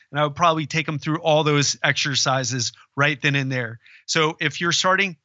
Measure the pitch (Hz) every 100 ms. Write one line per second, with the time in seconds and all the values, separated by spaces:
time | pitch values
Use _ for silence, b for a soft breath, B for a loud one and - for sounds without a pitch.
0 | b 143 151 143 170 160 143 160 151 147
1 | 160 156 165 151 151 147 135 - 156 135
2 | 151 131 147 131 120 127 110 b b -
3 | 143 147 151 139 131 127 113 117 b b
4 | - 165 156 165 156 - 175 160 190 185
5 | 196 165